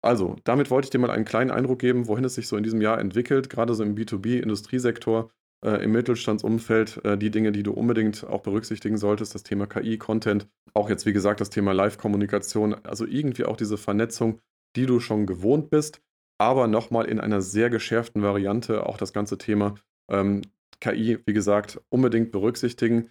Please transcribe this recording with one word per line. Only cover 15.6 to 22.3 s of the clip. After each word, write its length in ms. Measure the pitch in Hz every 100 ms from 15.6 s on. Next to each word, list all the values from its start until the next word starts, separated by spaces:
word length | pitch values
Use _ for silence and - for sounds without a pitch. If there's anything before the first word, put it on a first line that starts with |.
| 151
bist, 320 | 151 151 - _ _ _ _
aber 300 | 110 131 117
noch 240 | 107 110
mal 160 | 117 110
in 120 | 110
einer 220 | 104 104
sehr 300 | 95 104 120
geschärften 500 | 117 - 113 113 107
Variante 640 | 101 101 98 110 120 107
auch 140 | - 104
das 160 | 101
ganze 240 | 104 104 -
Thema, 360 | - 104 101 101 _ _ -
ähm, 320 | 101 98 101 - _ _ -
K 120 | 120
I, 260 | 107 113 110
wie 80 | -
gesagt, 480 | 104 98 104 104 - _
unbedingt 420 | 123 131 113 113